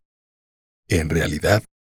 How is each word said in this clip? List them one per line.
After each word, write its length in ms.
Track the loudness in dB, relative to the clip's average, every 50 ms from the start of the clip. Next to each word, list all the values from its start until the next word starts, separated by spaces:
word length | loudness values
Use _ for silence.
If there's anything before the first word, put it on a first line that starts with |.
| _ _ _ _ _ _ _ _ _ _ _ _ _ _ _ _ _
En 220 | -2 -2 -2 0 0
realidad, 540 | -2 -2 -2 -2 -4 -2 0 0 0 0 0 _ _ _ _ _ _